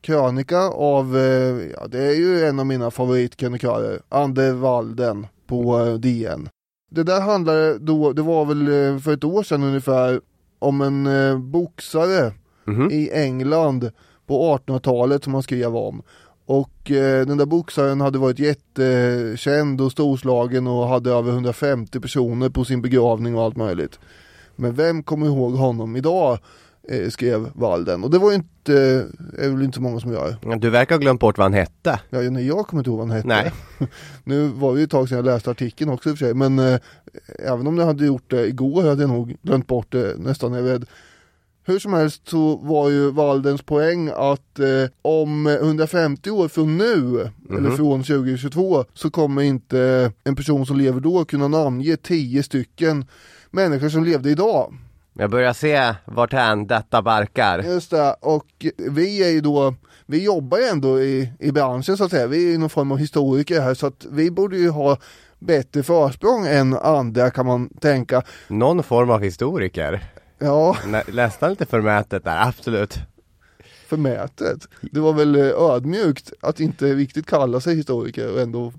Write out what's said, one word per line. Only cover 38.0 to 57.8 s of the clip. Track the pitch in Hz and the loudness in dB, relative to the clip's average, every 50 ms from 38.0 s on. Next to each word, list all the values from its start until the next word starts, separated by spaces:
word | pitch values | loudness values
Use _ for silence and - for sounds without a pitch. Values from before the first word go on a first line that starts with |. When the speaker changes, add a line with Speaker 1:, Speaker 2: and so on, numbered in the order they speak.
| 147 | 2
Speaker 1:
gjort | 147 139 127 _ _ | 0 0 -2 _ _
det | 131 123 120 | -2 0 0
igår | 104 131 127 131 135 143 180 185 | 0 -2 -2 -2 0 0 2 2
hade | 151 143 139 143 | 2 2 2 2
jag | 139 | 0
nog | 123 120 120 120 - - | 0 -2 -4 -6 -10 -10
glömt | _ 170 - 131 123 | _ -2 0 0 0
bort | - 131 120 104 _ | 0 -2 -4 -4 _
det | - 127 117 98 - - | -2 -2 -2 -2 -4 -6
nästan, | 85 123 135 - - 123 123 | -4 -6 -4 -4 -4 -4 -4
är | |
jag | 123 123 127 | -2 -2 0
rädd. | 127 123 120 - - - - - _ _ _ _ _ _ _ _ _ _ _ | -2 -2 -4 -10 -18 -20 -20 -20 _ _ _ _ _ _ _ _ _ _ _
Hur | - 185 196 | -2 -2 -2
som | - 208 196 | 0 0 2
helst | 165 156 151 147 - _ - | 2 2 2 0 -6 _ -4
så | 170 160 156 156 151 | 0 0 2 2 0
var | 110 - 143 160 147 147 143 | -2 -2 0 0 2 2 2
ju | 143 143 143 143 | 2 2 2 2
Waldens | 135 151 151 143 139 139 135 139 139 139 | 2 2 2 2 2 2 0 0 -2 -2
poäng | - - 151 147 151 160 175 175 165 151 - | -4 -2 0 2 2 2 0 0 -4 -4 -4
att, | - 135 139 143 139 _ _ _ 143 | -2 0 0 0 -2 _ _ _ -2
eh, | 139 135 - 135 135 127 _ _ | 0 2 2 2 0 -2 _ _
om | _ 147 160 160 156 151 151 151 151 151 147 - | _ 0 0 2 0 0 -2 0 0 0 2 2
hundrafemtio | 147 156 156 156 156 156 - 180 165 151 139 139 - 196 | 2 0 2 0 -2 0 0 0 0 0 -2 -4 -6 -4
år | 214 208 175 | 0 0 0
från | 151 - 165 156 156 156 | 0 0 0 0 2 2
nu, | 170 208 233 233 175 131 123 123 117 95 110 104 - - - | 2 2 2 2 0 0 0 -2 -2 -4 -6 -10 -16 -14 -8
Speaker 2:
Mhm. | 95 | -4
Speaker 1:
eller | 101 - - 127 | -2 0 0 0
från | 139 151 147 139 131 131 | 2 2 2 2 0 0
tjugo | 135 151 139 127 131 131 | 0 0 0 0 -2 -4
tjugotvå, | 123 131 143 131 160 190 190 185 143 120 _ _ | -4 -6 -6 -2 -2 0 2 2 0 0 _ _
så | - - 160 | -6 -6 -4
kommer | - 170 156 143 139 139 | 0 0 0 0 2 2
inte | 143 143 135 127 _ _ - 127 127 131 131 127 127 120 104 _ _ | 2 2 0 -2 _ _ 0 2 2 4 4 2 2 0 -2 _ _
en | 139 139 | -4 -4
person | 131 143 147 151 139 135 | -2 0 0 0 0 0
som | 127 147 | 0 0
lever | - 139 131 127 127 | 2 2 2 0 0
då | 135 160 180 185 160 | 0 0 2 2 0
kunna | - - 143 143 | 0 -2 -2 0
namnge | 139 151 160 156 139 123 123 135 160 160 | 2 2 2 0 0 -2 -2 -2 -2 -2
tio | 147 - - 180 165 143 120 123 143 139 | -2 -2 -2 -2 -2 -2 0 -2 -2 -2
stycken | - - 135 120 _ _ - 165 160 156 143 131 _ - - - - - - _ _ | 0 -4 -4 -4 _ _ -2 0 0 0 0 -4 _ -14 -20 -20 -20 -20 -20 _ _
människor | - 185 190 175 147 135 143 151 | -2 0 0 2 2 0 0 0
som | 151 156 165 | 0 0 2
levde | 170 170 139 127 143 | 2 0 0 2 0
idag. | 151 147 190 220 214 147 117 - - 131 - - _ _ _ _ _ | 0 2 2 2 2 0 -2 -2 -6 -18 -20 -20 _ _ _ _ _
Speaker 2:
Jag | - 98 104 | -4 -4 0
börjar | 110 123 127 123 120 | 2 2 2 2 0
se | - - 151 147 143 131 120 110 101 _ | 0 0 0 2 2 2 0 -2 -4 _
varthän | - 110 117 120 117 - 135 123 110 107 104 104 | -8 0 0 0 0 2 0 2 2 2 0 0
detta | 101 120 110 110 _ - 117 | -2 -2 -2 -2 _ -2 0
barkar. | 101 117 113 107 104 104 _ 131 117 101 90 87 98 | 2 2 2 2 0 -2 _ 0 0 2 0 0 -2
Speaker 1:
Just | 170 180 180 | -2 -4 -4